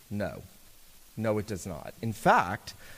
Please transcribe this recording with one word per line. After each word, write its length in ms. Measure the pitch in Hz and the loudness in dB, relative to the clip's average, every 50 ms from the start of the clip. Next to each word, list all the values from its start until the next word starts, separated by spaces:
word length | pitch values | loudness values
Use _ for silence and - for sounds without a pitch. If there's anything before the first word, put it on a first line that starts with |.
| - - | -10 -6
No. 340 | 104 104 98 82 - - - - - - - - - - - - - - - - - | -4 -2 -2 -2 -4 -8 -12 -16 -20 -20 -20 -20 -20 -20 -20 -20 -20 -20 -20 -12 -6
No, 220 | 113 110 110 107 | -2 2 2 2
it 100 | 107 98 | 2 0
does 200 | - 104 85 - | -2 -4 -6 -6
not. 260 | 98 85 69 - - - - | -6 -8 -8 -8 -12 -8 -4
In 140 | 113 113 104 | -4 -4 0
fact, 580 | - - 175 226 233 104 87 104 - - - - - - - - | 4 6 6 6 6 4 2 -2 -4 -6 -10 -16 -16 -16 -18 -18